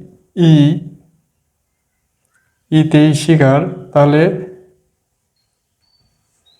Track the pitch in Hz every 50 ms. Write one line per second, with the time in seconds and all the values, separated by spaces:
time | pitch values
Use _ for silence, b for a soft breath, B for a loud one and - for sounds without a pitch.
0 | - - _ _ _ _ _ 185 170 160 156 147 143 147 170 - - - - -
1 | _ _ _ _ _ _ _ _ _ _ _ _ _ _ _ _ _ _ _ _
2 | _ _ _ _ _ _ _ _ _ _ _ _ _ _ 156 156 151 156 - 151
3 | 151 156 143 147 - - 160 151 139 135 135 147 175 - - - - - - 147
4 | 147 147 147 151 165 196 - - - - - - _ _ _ _ _ _ _ _
5 | _ _ _ _ _ _ _ _ _ _ _ _ _ _ _ _ _ _ _ _
6 | _ _ _ _ _ _ _ _ _ _ _